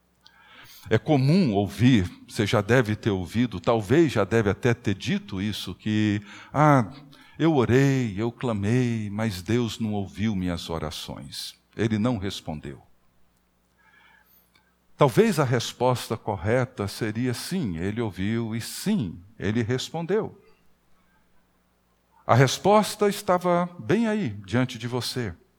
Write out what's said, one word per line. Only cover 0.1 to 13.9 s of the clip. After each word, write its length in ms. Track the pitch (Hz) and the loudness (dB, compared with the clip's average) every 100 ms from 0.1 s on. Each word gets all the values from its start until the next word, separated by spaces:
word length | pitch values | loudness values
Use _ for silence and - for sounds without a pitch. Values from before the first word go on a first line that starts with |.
| _ _ _ _ - - - - | _ _ _ _ -20 -20 -20 -2
É 80 | 110 | -2
comum 560 | - 147 131 180 160 | 2 2 4 4 4
ouvir, 560 | 98 101 - 120 120 87 - - | 2 0 4 6 6 2 -6 -8
você 220 | - 104 | -2 2
já 140 | 113 | 2
deve 340 | 101 127 107 107 | 4 4 4 -2
ter 140 | - | 0
ouvido, 500 | 95 87 95 123 92 | -2 -2 -2 -2 -2
talvez 540 | 107 117 98 139 165 | 0 0 2 4 4
já 100 | 110 | 2
deve 260 | 98 113 101 | 2 2 2
até 240 | 92 123 | 2 0
ter 220 | 117 - 92 | 0 -2 -4
dito 460 | 107 101 101 98 | -4 -6 -6 -6
isso, 340 | 104 98 - 87 | -6 -6 -10 -8
que, 460 | 110 107 107 101 104 - - | -2 0 0 -2 -6 -16 -6
"Ah, 360 | 135 151 139 101 - - - - - | 2 4 4 2 -6 -20 -20 -20 -2
eu 180 | 156 151 | 2 2
orei, 600 | 110 123 139 135 120 95 | 4 4 4 2 -2 -2
eu 160 | 117 | -6
clamei, 800 | 113 127 104 101 123 123 113 104 | -4 -4 -2 0 0 0 -2 -4
mas 320 | 101 113 90 | -4 -4 -4
Deus 380 | 90 117 117 - | -2 0 0 -4
não 120 | 110 | -4
ouviu 420 | 104 92 82 110 | -2 -4 -4 -2
minhas 360 | 98 90 85 - | 0 -2 -4 -6
orações. 920 | 80 76 - - - - - - - _ - | -6 -6 -8 -12 -12 -14 -14 -14 -16 _ -4
Ele 240 | 110 107 | -2 0
não 180 | 117 117 | 0 -2
respondeu." 640 | 98 - - 76 71 65 _ _ _ _ _ _ _ _ _ _ _ | -4 -8 -10 -10 -12 -16 _ _ _ _ _ _ _ _ _ _ _